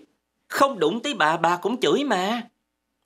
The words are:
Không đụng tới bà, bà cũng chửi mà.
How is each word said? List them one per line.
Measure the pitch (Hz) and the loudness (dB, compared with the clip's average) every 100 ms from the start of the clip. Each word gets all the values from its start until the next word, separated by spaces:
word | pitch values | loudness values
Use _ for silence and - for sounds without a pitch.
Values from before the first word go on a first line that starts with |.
| - _ _ _ - | -14 _ _ _ -8
Không | - 277 214 | 0 0 2
đụng | 156 220 | -2 -2
tới | 294 | -4
bà, | 214 151 165 | 0 0 2
bà | 165 175 | 2 0
cũng | 190 247 | -2 -2
chửi | - 214 | 0 0
mà. | 285 190 190 240 220 _ _ _ _ _ | 0 0 -2 -4 -8 _ _ _ _ _